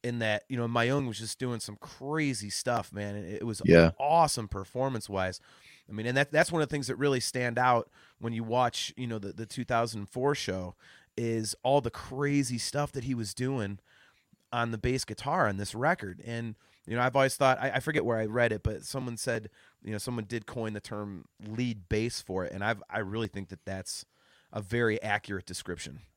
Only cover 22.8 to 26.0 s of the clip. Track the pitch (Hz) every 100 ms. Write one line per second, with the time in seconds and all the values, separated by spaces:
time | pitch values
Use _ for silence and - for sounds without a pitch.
22.8 | - 107 98 110 110 98 95 92 - 95
23.8 | - - - _ _ _ _ 107 98 117
24.8 | 117 107 110 101 - 98 - 90 - 85
25.8 | - 67